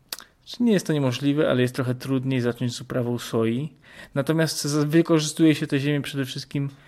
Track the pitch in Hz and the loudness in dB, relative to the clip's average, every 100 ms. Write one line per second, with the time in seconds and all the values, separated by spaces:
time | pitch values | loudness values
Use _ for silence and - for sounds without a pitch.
0 | _ - - _ - - 240 190 - 151 | _ -20 -20 _ -14 -2 2 2 2 0
1 | 135 123 143 143 160 127 123 127 123 127 | 0 0 0 2 2 2 2 0 -4 -4
2 | 135 135 127 131 120 117 123 - 127 139 | -2 -2 -2 -2 -2 -2 -4 -6 -6 -4
3 | 120 120 - 117 113 120 151 - - - | -2 -4 -2 0 0 0 -4 -10 -20 -20
4 | - 139 135 160 160 - 147 151 147 165 | -8 -4 0 2 0 -2 -2 0 2 4
5 | 165 160 151 - 160 147 147 143 139 147 | 4 2 2 4 4 4 0 -2 0 -2
6 | - 139 131 139 - 147 139 - | -2 -4 -6 -6 -8 -4 -6 -8